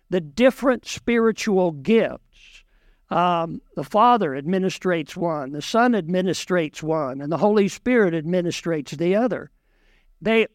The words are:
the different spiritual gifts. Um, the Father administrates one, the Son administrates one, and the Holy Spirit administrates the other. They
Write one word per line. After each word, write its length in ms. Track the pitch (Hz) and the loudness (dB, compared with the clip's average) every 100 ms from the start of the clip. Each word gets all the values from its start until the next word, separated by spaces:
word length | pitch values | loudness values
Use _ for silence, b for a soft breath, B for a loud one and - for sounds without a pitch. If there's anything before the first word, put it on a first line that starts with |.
| _ | _
the 120 | 180 | -6
different 680 | 151 143 254 - 269 240 - | -4 2 2 4 0 0 -4
spiritual 840 | - - 233 226 - - 190 180 | -8 -2 2 2 0 0 2 0
gifts. 920 | 147 135 226 151 127 _ _ - - _ _ _ _ _ | -2 0 2 2 -4 _ _ -20 -20 _ _ _ _ _
Um, 500 | 151 180 170 165 156 - - | 0 2 0 -2 -8 -12 -10
the 80 | |
Father 460 | 139 208 233 240 170 | -4 2 4 4 2
administrates 840 | 135 143 190 185 - 190 170 147 | -2 -2 0 0 -2 -2 -2 -4
one, 380 | - 170 151 131 | -6 -4 -4 -6
the 80 | 147 | -8
Son 320 | - 226 247 | -2 2 4
administrates 880 | 226 160 180 185 151 - 180 147 - | 2 0 0 0 -2 0 0 0 -4
one, 380 | 156 160 139 135 | -4 -2 -2 -6
and 100 | 143 | -4
the 60 | 160 | 0
Holy 320 | 208 214 196 | 2 4 2
Spirit 460 | - 233 247 196 | 0 0 2 2
administrates 840 | 165 156 180 175 - 175 156 127 143 | 0 -2 -2 -2 -4 -4 -6 -6 -4
the 180 | 170 196 | 0 0
other. 340 | 247 165 151 _ _ _ _ _ _ _ | 0 -4 -10 _ _ _ _ _ _ _
They 240 | - 226 214 | 0 0 0